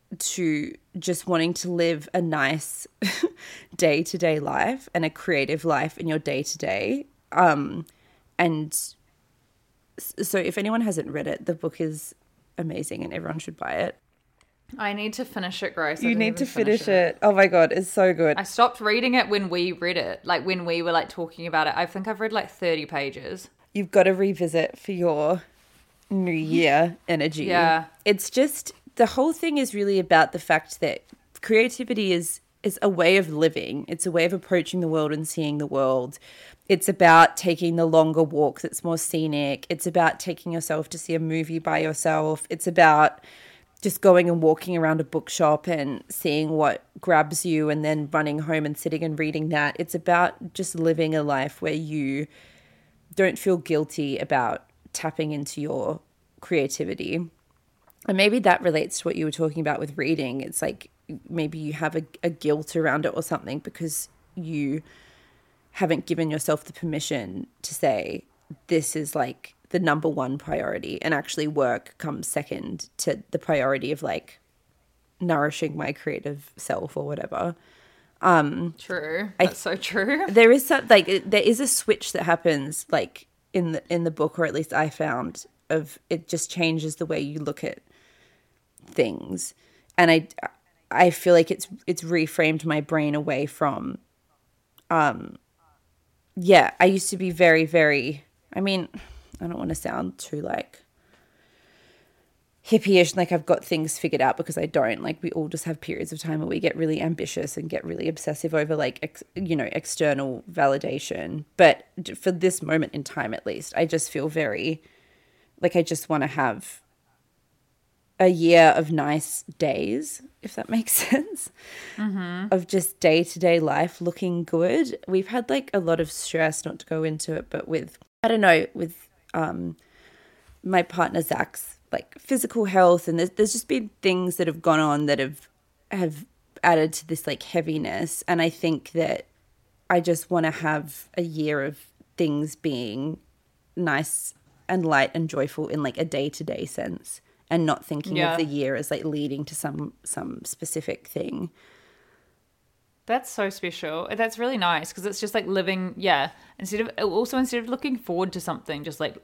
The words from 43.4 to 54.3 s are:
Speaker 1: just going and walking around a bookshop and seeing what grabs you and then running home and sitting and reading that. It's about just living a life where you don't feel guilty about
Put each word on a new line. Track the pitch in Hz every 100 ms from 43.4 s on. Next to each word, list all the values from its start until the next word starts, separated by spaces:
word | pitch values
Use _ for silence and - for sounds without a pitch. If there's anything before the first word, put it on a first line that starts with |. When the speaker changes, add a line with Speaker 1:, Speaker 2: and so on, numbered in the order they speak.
| - - _ _
Speaker 1:
just | 202 -
going | 196 180 175
and | 170
walking | 160 156 - 175
around | 160 156
a |
bookshop | 151 160 - - 160 151 180
and | 165 139 127 -
seeing | - 170 147 156
what | 156 147 - - -
grabs | - 160 151 156 175
you | 156 151
and | 151
then | 151 156 147
running | 160 151 147
home | 156 160 151
and | 147
sitting | 165 156
and | 165 151
reading | 156 156 156
that. | 151 147 -
It's | 170
about | 170 170 175 175 - 185
just | - 185
living | 170 165 160 156
a | 156
life | 147 139 143 -
where | 160
you | 151 156 156 135 135 151 - - _ _ _ _ _ _
don't | - 190 -
feel | 202 180
guilty | - 156 156 - 143 135
about | -